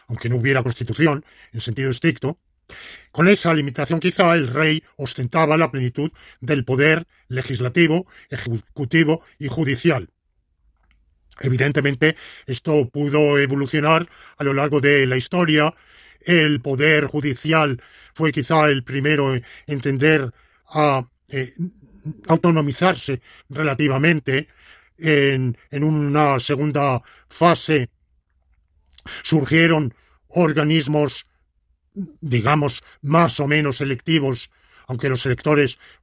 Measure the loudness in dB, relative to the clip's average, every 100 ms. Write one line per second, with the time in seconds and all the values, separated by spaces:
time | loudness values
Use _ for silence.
0 | -14 -8 -4 -2 0 0 0 -4 -6 0
1 | 0 0 -6 _ -16 -10 -8 -4 -4 -2
2 | -2 -2 -4 -8 _ _ _ -20 -20 -20
3 | -10 0 2 4 2 0 -2 -4 -4 -2
4 | -2 2 2 2 0 0 0 0 -6 -12
5 | -10 -6 -4 0 2 2 0 -2 -4 -4
6 | -6 -6 -20 -12 -4 -2 -2 2 2 2
7 | -2 _ -12 -8 -6 -6 -2 2 2 2
8 | -4 -14 -14 -10 -6 -8 -8 -10 -2 2
9 | 2 0 -4 -12 -8 -4 -4 -2 0 -2
10 | -4 _ _ _ _ _ _ _ _ _
11 | _ _ _ -8 -4 0 0 0 -2 2
12 | 0 0 -10 -16 -10 -8 0 0 0 -2
13 | 0 2 4 4 2 -2 -2 0 2 2
14 | 0 -12 -20 -6 -2 0 0 2 4 4
15 | 2 0 -2 0 2 2 2 -2 _ -20
16 | -20 _ 2 4 4 0 -2 0 2 2
17 | 2 -2 -4 -4 0 2 2 -2 -10 -20
18 | -16 -4 -2 -2 0 2 4 2 -2 -4
19 | 0 0 0 -2 -6 -16 -10 -6 -4 0
20 | 2 2 0 -10 _ _ _ 0 2 0
21 | -4 _ _ -8 -8 -8 -10 -10 -20 -18
22 | -14 -8 0 2 2 2 0 0 0 0
23 | -4 -8 _ -20 -14 -6 -4 0 0 2
24 | 2 2 0 -4 -4 _ -20 -20 _ -6
25 | 0 2 2 0 -2 -6 _ -4 -2 0
26 | 0 2 2 0 -2 -4 -2 -2 0 -2
27 | -6 _ _ 0 2 2 0 -2 -2 _
28 | _ _ _ _ _ _ _ _ _ _
29 | -18 -12 -2 0 2 4 4 2 -2 -8
30 | _ _ _ 0 0 2 0 0 0 0
31 | -2 -4 -14 _ _ _ _ _ _ -14
32 | -14 -12 -4 -2 2 0 0 -6 -14 _
33 | 0 2 2 0 -2 0 0 -4 -4 -6
34 | -2 -2 0 -4 -10 _ _ _ -12 -6
35 | -4 -2 -2 -2 0 2 2 -2 -20 _